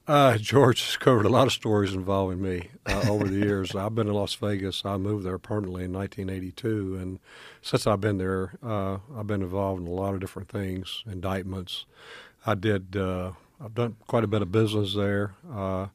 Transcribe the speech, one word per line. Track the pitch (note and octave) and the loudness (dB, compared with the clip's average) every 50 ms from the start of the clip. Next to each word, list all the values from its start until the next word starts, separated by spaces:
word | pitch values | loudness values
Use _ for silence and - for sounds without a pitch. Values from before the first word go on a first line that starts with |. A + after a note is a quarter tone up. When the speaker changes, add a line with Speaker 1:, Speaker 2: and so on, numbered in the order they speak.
| _ | _
Speaker 1:
Uh, | - D3 C#3+ C#3 C3 A2+ | 4 6 6 8 6 6
George | G#2+ G#2+ - - C#3 B2+ B2 A#2 - - | 4 2 4 6 8 8 8 6 4 0
has | - - - | -4 -4 2
covered | - C#3 B2+ G#2+ A2 | 6 6 6 8 6
a | A#2 | 6
lot | B2 A#2+ C3+ | 6 6 6
of | A#2 - | 4 2
stories | - - A2+ G#2 G#2 G2+ F#2+ F#2+ | 0 0 2 2 4 2 2 0
involving | F#2+ F2+ G2 G2 G2 F#2+ F#2 F2+ F#2 | -2 0 0 2 2 2 0 0 -2
me, | G2 F#2+ F#2 F2 E2+ - - - - | -2 -2 -2 -4 -6 -8 -14 -8 -4
uh, | - G2 G2+ A2 G#2 | -2 0 2 2 2
over | G#2 G#2 G2+ | 2 2 2
the | F#2+ G2 | 2 2
Speaker 2:
<laughs> | G2+ G#2 | 2 2
Speaker 1:
years. | G#2 G2+ F#2+ F#2+ - - | 2 2 0 -2 -2 -4
I've | F#2+ G2 A2 A2 | -4 -4 -2 0
been | A#2 G#2+ G#2 | 0 0 2
in | |
Las | G2+ G2+ G2 - - | 0 0 0 -2 -4
Vegas. | - G#2+ G#2 G#2 F#2+ F#2+ F#2+ - - - | -4 -2 -2 -2 -2 -2 -4 -4 -4 -4
I | G2 G2+ G2 | -4 -2 -2
moved | F#2+ G#2 G#2+ G2+ F#2 | -2 -2 -2 -2 -4
there | F2+ F#2 F2 | -4 -6 -6
permanently | - - G#2+ G#2+ G2 F#2 F2+ F2+ F#2 | -6 -4 -4 -4 -4 -4 -6 -6 -6
in | F#2 | -4
nineteen | F2+ F#2+ G2 F#2+ - G2+ F#2+ F#2+ | -4 -4 -6 -6 -6 -6 -6 -6
eighty-two, | F#2+ F#2 F#2 F2+ - - - A2 A2 G#2 F#2+ F#2+ F#2+ F#2 | -6 -6 -8 -10 -8 -6 -4 -2 -2 -2 -2 -4 -6 -6
and | F#2 F#2 F#2 - _ - - - - - - - | -6 -8 -10 -12 _ -20 -20 -20 -20 -20 -20 -16
since | - - - A#2 - | -6 -4 -2 0 2
I've | A#2 G#2 G2 | 2 2 2
been | G#2 G#2+ G2+ F#2+ | 2 0 0 0
there, | F#2 F#2+ F#2+ F#2+ F#2 F#2 - - | 0 0 0 -2 -2 -6 -8 -10
uh, | C3 A#2 G#2+ G2+ F#2+ G2 G2 G2 G2+ D3 C#3 | -8 -4 -4 -2 -2 -2 -4 -6 -8 -10 -10
I've | A2 G#2 | -8 -4
been | G2+ G#2 G2 | -4 -2 -2
involved | F#2+ F2 F#2 G2 G2 F#2+ F#2+ F#2 | -2 -2 -2 -2 0 -2 -2 -4
in | F2 | -4
a | E2+ | -6
lot | F2+ F#2 G2 G2 G2 | -4 -2 -2 -2 -2
of | F#2 | -4
different | F#2+ - - F#2+ G2+ - | -6 -8 -10 -12 -12 -8
things, | - G#2 F#2+ F#2+ F#2 F#2+ F#2 - - - - | -6 -6 -4 -4 -6 -6 -8 -8 -10 -12 -10
indictments. | A2 F#2 F2+ F#2 F#2+ G2 F#2+ F#2+ F#2 F#2+ F#2+ F2+ - - - - - _ - - - - - - - _ _ - | -10 -8 -6 -4 -4 -4 -4 -4 -6 -8 -8 -8 -8 -10 -12 -12 -14 _ -20 -20 -20 -20 -20 -20 -20 _ _ -2
I | A2+ G#2 | -2 0
did, | F#2 G#2+ A2 G2+ F#2+ F#2 F#2 F#2+ | 2 2 2 2 0 0 -4 -4
uh, | G2 F#2+ F#2 F#2 F2+ F2+ F#2 F2 - _ _ _ - | -2 -2 -2 -2 -2 -4 -6 -8 -12 _ _ _ -16
I've | B2+ A2+ A2 | -14 -6 -2
done | B2 A#2+ A#2 A2 - _ | -2 -2 -2 -4 -8 _
quite | - C3 A#2 A2 | 0 2 2 2
a | G2+ | 2
bit | A2 G#2 | 2 0
of | G2 F2 | 0 2
business | F#2+ A2 A2 G#2 G#2+ G#2+ G2+ F#2+ G2+ | 2 4 4 4 2 0 0 0 0
there. | G2+ G2+ G2+ G2+ G2+ G2+ G2 - - - F3+ | 0 0 0 0 0 -2 -4 -6 -12 -14 -10
Uh, | B2+ G2+ F#2+ F#2+ F#2+ F#2 F#2+ G2+ | -8 -4 -4 -2 -2 -4 -4 -6